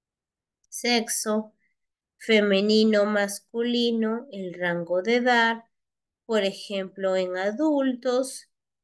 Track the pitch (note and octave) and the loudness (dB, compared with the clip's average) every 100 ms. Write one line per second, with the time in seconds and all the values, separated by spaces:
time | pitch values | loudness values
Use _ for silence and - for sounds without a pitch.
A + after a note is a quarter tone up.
0 | _ _ _ _ _ _ _ - A#3+ A#3+ | _ _ _ _ _ _ _ -6 0 0
1 | A3+ - A3 G#3+ A3 _ _ _ _ _ | 0 -4 -2 -2 -4 _ _ _ _ _
2 | _ _ - A3 G3+ F#3+ G#3 G#3+ A3 G#3 | _ _ 2 4 6 4 4 4 6 4
3 | G#3 G#3 G3+ G3+ - A#3 A#3+ A#3+ A#3+ A3+ | 2 2 0 -4 -8 -4 -2 0 0 0
4 | A3 A#3 C#4+ G3 F3+ E3+ F3+ F3 E3+ F3+ | -2 -4 -8 -10 -10 -4 -4 -4 -2 -2
5 | G3+ A#3+ B3 A#3+ A3+ A3+ - _ _ _ | 0 0 2 2 2 -2 -10 _ _ _
6 | _ _ - A3 G3 G3 - G3 F#3+ F#3+ | _ _ -2 0 0 -4 -8 -8 -8 -4
7 | F#3+ F#3+ F#3 F#3 G3 A3 D#4 C#4+ C4+ B3 | -2 0 0 -2 -4 0 0 2 0 -2
8 | B3+ B3 C4 - - _ _ _ | -2 -2 -4 -10 -18 _ _ _